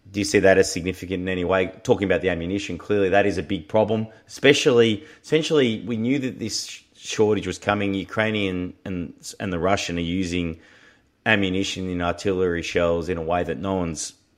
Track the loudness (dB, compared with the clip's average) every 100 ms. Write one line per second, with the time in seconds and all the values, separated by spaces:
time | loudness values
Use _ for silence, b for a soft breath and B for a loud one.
0 | -10 -4 2 6 8 8 6 0 -4 -6
1 | -6 -6 -4 -2 0 0 0 -4 0 0
2 | 2 2 0 -2 -4 -6 -6 -8 -2 0
3 | 2 4 2 0 -4 -6 -2 0 2 0
4 | -4 B _ 2 4 4 6 6 6 2
5 | B B -2 -2 2 2 2 0 -4 -4
6 | -2 -2 -2 -6 -8 -8 -10 -14 -20 _
7 | -8 0 2 2 -2 -4 -2 0 0 -2
8 | -4 -2 -2 0 -2 -2 -6 -10 -10 -8
9 | -8 -12 -18 -8 -6 -2 0 0 0 -4
10 | -2 -2 -2 -2 -4 -6 B B B B
11 | B _ 0 2 2 -2 -4 -6 -6 -2
12 | -2 -2 -2 0 0 0 -2 0 2 0
13 | -2 -4 -2 -2 -2 -4 -2 -2 -2 -6
14 | -10 -14 _